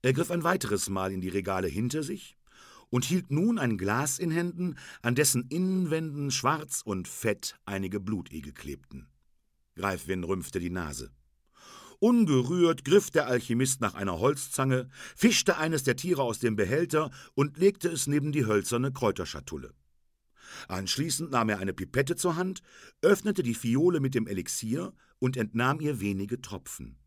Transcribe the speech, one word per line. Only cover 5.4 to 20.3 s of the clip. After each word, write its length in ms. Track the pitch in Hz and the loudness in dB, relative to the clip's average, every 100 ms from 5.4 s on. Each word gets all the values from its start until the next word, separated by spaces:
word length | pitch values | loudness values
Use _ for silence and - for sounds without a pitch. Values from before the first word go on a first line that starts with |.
| 131 | -2
Innenwänden 800 | 170 185 185 175 160 160 143 143 | -2 0 0 0 0 -2 -4 -4
schwarz 540 | - 123 151 147 - - | 0 0 0 -2 -8 -4
und 220 | 95 87 | -4 -4
fett 520 | - 113 101 - - - | -4 -2 -2 -6 -12 -8
einige 340 | 98 95 101 | -4 -4 -4
Blutegel 540 | 95 101 - 80 71 | -4 -6 -6 -12 -12
klebten. 560 | 69 73 65 - - - _ _ _ _ _ _ - | -12 -10 -12 -12 -18 -18 _ _ _ _ _ _ -6
Greifwin 480 | 98 92 - 92 | -4 -4 -4 -4
rümpfte 360 | 85 95 85 95 | -2 -4 -4 -6
die 100 | 87 | -4
Nase. 420 | 90 80 69 62 _ _ _ _ _ - - - - | -6 -6 -8 -12 _ _ _ _ _ -20 -20 -20 2
Ungerührt 840 | 220 240 190 135 127 180 170 160 139 | 4 6 6 4 2 4 4 4 6
griff 260 | 196 - | 4 6
der 160 | 156 131 | 0 2
Alchemist 540 | 123 - 117 131 135 | 0 2 0 2 2
nach 120 | 110 | -2
einer 260 | - 98 85 | 0 -4 2
Holzzange, 680 | 120 143 - - 135 127 127 - - - | 2 2 -4 -2 2 2 -2 -14 -18 2
fischte 400 | 233 196 - 170 | 4 4 2 2
eines 260 | 160 156 | 0 0
der 140 | 135 151 | 0 0
Tiere 260 | 175 160 | 0 0
aus 160 | 123 110 | 0 0
dem 160 | 117 107 | 0 2
Behälter 560 | 95 139 175 151 156 - - | 2 2 2 0 0 -8 -8
und 240 | - 147 147 | 0 0 4
legte 320 | 190 196 175 | 4 4 -4
es 180 | 165 143 | -2 0
neben 240 | 147 147 | 0 0
die 140 | 143 110 | 0 2
hölzerne 480 | 104 98 120 135 | 2 2 -2 -2
Kräuterschatulle. 800 | 135 110 95 87 76 - 76 62 - _ _ _ _ _ | 0 0 0 -6 -8 -10 -12 -12 -20 _ _ _ _ _